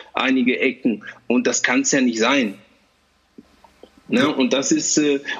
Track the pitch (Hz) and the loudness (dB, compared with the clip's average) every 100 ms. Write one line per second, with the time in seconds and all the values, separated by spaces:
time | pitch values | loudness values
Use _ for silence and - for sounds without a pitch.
0 | - - 127 131 123 120 127 - 123 104 | -8 -4 0 2 2 2 0 0 -4 -4
1 | - - - 123 123 120 - 127 135 143 | -8 -12 -2 0 0 0 0 0 0 0
2 | 127 113 117 139 110 92 _ _ _ _ | 0 0 0 0 -2 -6 _ _ _ _
3 | _ _ _ - - _ - _ - _ | _ _ _ -20 -20 _ -20 _ -20 _
4 | - 123 143 131 123 131 147 156 - - | -2 0 2 0 0 0 0 0 0 0
5 | 147 139 - - | 2 0 -4 -6